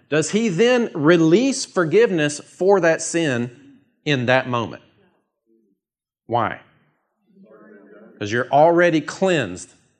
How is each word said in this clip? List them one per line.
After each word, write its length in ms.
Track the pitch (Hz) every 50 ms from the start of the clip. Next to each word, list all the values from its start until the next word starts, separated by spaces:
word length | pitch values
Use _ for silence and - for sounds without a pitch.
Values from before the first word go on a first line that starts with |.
| _ _
does 200 | 143 156 151 -
he 180 | - 208 233 226
then 420 | 170 160 220 240 254 240 233 - -
release 720 | 175 143 151 175 170 165 160 165 208 254 277 254 - -
forgiveness 760 | - - 190 175 156 143 202 233 220 190 165 151 147 147 -
for 400 | - - _ - 180 190 202 196
that 200 | 165 165 160 160
sin 800 | - - - 170 165 147 127 117 120 127 - - - - - _ _ _ _ _ _
in 220 | 151 147 127 123
that 220 | 117 127 131 127 127
moment? 340 | 123 120 113 85 60 - _ _ _ _ _ _ _ _ _ _ _ _ _ 113 _ _ _ 98 _ _ _ _ _ _ _ _ _ _ _
Why? 340 | - 113 120 110 95 - - - _ _ _ _ _ _ _ _ _ _ _ _ _ _ 196 - _ - - - - - - - _ - - - - - _
'Cause 120 | 104 104
you're 200 | 107 120 127 -
already 500 | - 143 151 170 170 170 175 175 165 160
cleansed 720 | 143 - - - 190 190 180 156 123 92 90 87 - - _ _ _ _ _